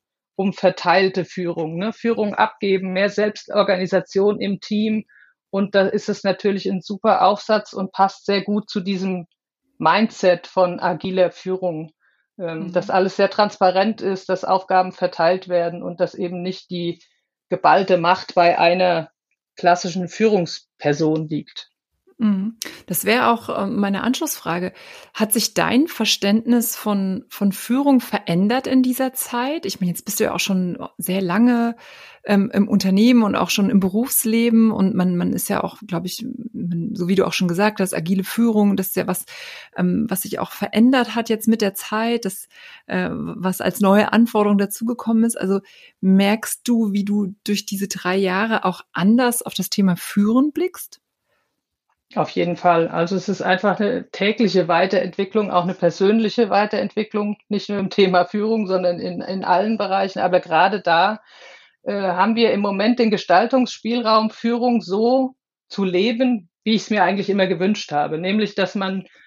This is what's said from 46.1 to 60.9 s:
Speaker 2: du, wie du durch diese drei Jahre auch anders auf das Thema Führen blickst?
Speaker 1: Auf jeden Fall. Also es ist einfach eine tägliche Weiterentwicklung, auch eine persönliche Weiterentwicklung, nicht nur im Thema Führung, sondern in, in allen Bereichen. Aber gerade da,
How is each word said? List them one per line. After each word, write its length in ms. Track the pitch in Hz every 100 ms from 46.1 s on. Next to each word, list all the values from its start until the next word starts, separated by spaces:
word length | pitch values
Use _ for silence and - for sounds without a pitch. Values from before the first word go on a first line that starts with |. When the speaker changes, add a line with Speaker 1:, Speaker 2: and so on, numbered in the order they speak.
| 190 196 220 - -
Speaker 2:
du, 280 | - 233 214
wie 120 | 202
du 300 | 202 208 190 -
durch 220 | - 202 -
diese 220 | 196 196
drei 280 | 190 180 190
Jahre 480 | 185 185 226 220
auch 180 | 185 - -
anders 500 | - 190 240 247 240
auf 100 | -
das 160 | - 180
Thema 260 | - 190 175
Führen 540 | - 202 202 247 302
blickst? 480 | - 359 - - - _ _ _ _ _ _ _ _ _ _ _
Speaker 1:
Auf 160 | 208 -
jeden 260 | 180 175 170
Fall. 320 | 180 165 165
Also 280 | 170 175 190
es 120 | 208
ist 140 | 185
einfach 380 | 185 185 208 185
eine 280 | 202 123 -
tägliche 580 | - 202 214 208 185 170
Weiterentwicklung, 800 | 170 190 202 185 - 196 220 202
auch 140 | 180
eine 100 | 175
persönliche 760 | 175 170 - 196 226 214 - 208
Weiterentwicklung, 880 | 196 208 208 208 - 214 208 208 208 -
nicht 200 | 202 -
nur 100 | 202
im 120 | 190
Thema 340 | - 185 180 175
Führung, 400 | 208 214 226 185
sondern 320 | 185 180 175
in, 200 | 180 175
in 240 | - 190
allen 320 | 185 185 214 220
Bereichen. 440 | 196 196 190 -
Aber 200 | 185 180
gerade 400 | 170 165 190 196
da, 400 | 180